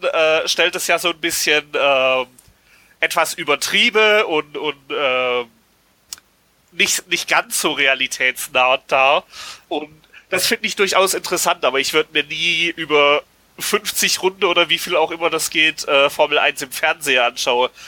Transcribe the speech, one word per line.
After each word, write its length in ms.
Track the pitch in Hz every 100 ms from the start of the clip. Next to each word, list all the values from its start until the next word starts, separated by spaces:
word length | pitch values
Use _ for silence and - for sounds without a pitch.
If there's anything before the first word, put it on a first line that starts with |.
äh, 440 | 175 165 156 156 -
stellt 280 | - 175 180
es 100 | -
ja 120 | 170
so 100 | 175
ein 80 | 165
bisschen, 460 | 170 - 170 151 147
ähm, 540 | 135 139 135 131 131 123 - _ _ _ _ _ -
etwas 340 | 160 - 156
übertrieben 920 | - 151 143 - 196 240 214 214 208
und, 340 | 220 156 147 147
und, 180 | 147 139 -
ähm, 560 | 147 139 127 127 123 117 _ _ _ _ _ _ - _ _ _ _ _
nicht, 360 | 175 190 - -
nicht 200 | 175 -
ganz 320 | 160 240 -
so 120 | 170
realitätsnah 1040 | 139 135 131 131 - 127 127 - 131 127 135 -
dar. 360 | 139 131 160 - - - - -
Und 200 | 151 151 156 _ - -
das 180 | 180 -
finde 200 | 226 214
ich 100 | -
durchaus 380 | 190 185 190
interessant, 500 | 180 - 175 180 175
aber 160 | 135 135
ich 140 | 139
würd 180 | 156 156
mir 120 | 151
nie 500 | 147 156 170 165 170 160
über 460 | 156 151 143 147 - _ _ -
fünfzig 640 | - 208 208 - 190 -
Runden 220 | 185 190
oder 240 | 196 175 160
wie 100 | 165
viel 180 | - 170
auch 140 | 160
immer 200 | 165 165
das 180 | 160 -
geht, 400 | 160 156 156 -
äh, 220 | 139 143
Formel 280 | - 147 147
eins 220 | 147 143
im 120 | 131
Fernseher 520 | - 160 165 147 127
anschaue. 460 | 120 123 139 123 123 -